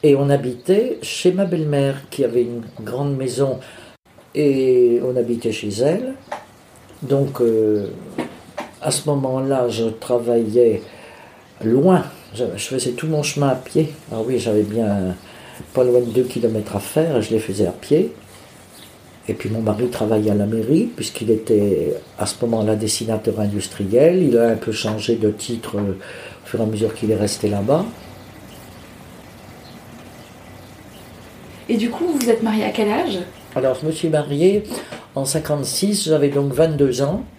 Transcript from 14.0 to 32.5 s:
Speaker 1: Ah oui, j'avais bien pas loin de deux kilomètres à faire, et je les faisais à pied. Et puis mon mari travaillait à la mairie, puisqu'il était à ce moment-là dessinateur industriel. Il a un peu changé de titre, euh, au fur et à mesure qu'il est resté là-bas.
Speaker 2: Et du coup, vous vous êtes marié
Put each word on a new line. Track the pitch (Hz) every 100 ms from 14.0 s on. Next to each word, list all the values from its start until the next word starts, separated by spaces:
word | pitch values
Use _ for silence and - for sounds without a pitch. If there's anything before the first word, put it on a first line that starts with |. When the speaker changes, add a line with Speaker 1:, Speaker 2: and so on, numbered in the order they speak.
| -
Speaker 1:
Ah | 113 113
oui, | 123
j'avais | 113 107
bien | 104 110 110 101 92 92 - - - - -
pas | -
loin | 123 123
de | 120
deux | 113
kilomètres | 127 123 117 110 104 104
à |
faire, | - 156 165 131
et |
je | 101
les | 110
faisais | - 95 90
à |
pied. | - - 147 226 - - - - - - - - - - - -
Et |
puis | 101 104
mon | 113
mari | 110 104 123
travaillait | - 107 110 104
à | 101
la | 101
mairie, | 113 110 160 233
puisqu'il | - - - 110
était | 110 - 107 101 87 - - - -
à | 101
ce | -
moment-là | 120 113 104 107
dessinateur | 107 - 113 107 110 101
industriel. | 104 101 - - 98 117 156 185
Il | 156 117
a | 117
un | 110
peu | -
changé | 107 110 110 - 113
de | 107
titre, | 104 - 113 - 101
euh, | 101 92 - - - -
au | -
fur | 113
et |
à | 110
mesure | 107 107
qu'il | - 107
est | 107
resté | 101 - 104
là-bas. | 101 104 151 220 - - - - - - - - - - - - - - - - - - - - - - - - - - - - - - - - - - - - - -
Speaker 2:
Et | 226
du | 233
coup, | - 349
vous | 285
vous | 233
êtes | 226
marié | 226